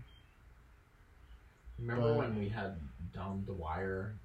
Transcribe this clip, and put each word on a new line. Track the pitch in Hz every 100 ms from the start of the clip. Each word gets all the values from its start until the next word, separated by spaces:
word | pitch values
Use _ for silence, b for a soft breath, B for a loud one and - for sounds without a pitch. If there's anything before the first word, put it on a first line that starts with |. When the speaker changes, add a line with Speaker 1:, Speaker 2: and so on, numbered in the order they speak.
| - - - - - - - - - - - - - - - - - -
Speaker 1:
Remember | 120 120 117
Speaker 2:
But | 113
Speaker 1:
when | 110 107
we | 101
had | 110 95 87 73 - 87
Dom | 101 95 98 98
Dwyer | 95 80 95 95 95 107 107